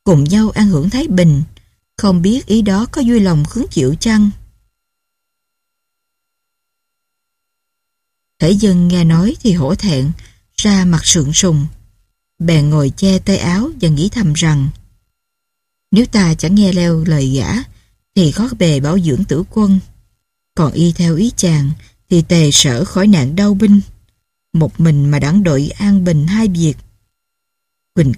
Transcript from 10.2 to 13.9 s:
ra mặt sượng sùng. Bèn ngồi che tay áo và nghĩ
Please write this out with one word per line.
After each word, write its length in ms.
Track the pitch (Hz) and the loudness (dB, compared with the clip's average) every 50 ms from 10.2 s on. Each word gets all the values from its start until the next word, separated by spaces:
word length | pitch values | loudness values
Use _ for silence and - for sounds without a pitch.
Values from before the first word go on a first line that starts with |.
| - - _ _ _ _ _ | -14 -20 _ _ _ _ _
ra 280 | - - 214 202 190 180 | -4 -2 0 0 2 2
mặt 160 | 180 165 156 - | 2 0 0 0
sượng 280 | - - 170 127 143 | 0 0 0 -2 -2
sùng. 340 | 160 - 196 180 156 143 147 156 - - - _ _ _ _ _ _ _ _ _ _ _ | -2 0 0 0 0 0 -2 -4 -8 -16 -20 _ _ _ _ _ _ _ _ _ _ _
Bèn 320 | 165 170 165 151 147 147 | -2 0 2 2 2 2
ngồi 220 | 156 151 139 139 - | 2 0 0 -2 -2
che 220 | - 196 196 190 185 | -2 0 0 0 0
tay 200 | - 196 190 - | 0 -2 -2 -2
áo 320 | - 170 175 196 247 320 320 254 | -2 -2 -2 -2 -4 -4 -6 -2
và 80 | 180 | -2
nghĩ 200 | 160 | 0